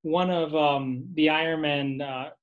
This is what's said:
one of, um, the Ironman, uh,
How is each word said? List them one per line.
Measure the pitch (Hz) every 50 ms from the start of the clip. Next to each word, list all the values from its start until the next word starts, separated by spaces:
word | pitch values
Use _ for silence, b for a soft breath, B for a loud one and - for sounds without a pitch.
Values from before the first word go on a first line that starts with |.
one | - 156 160 180 180 180
of, | 180 170 160 151 151
um, | 156 151 147 143 139 135 131 127 127 131 185 175
the | 156 151
Ironman, | 151 156 156 160 165 165 156 156 147 143 143 139 139 135 131
uh, | 139 139 131 127 135 156 - _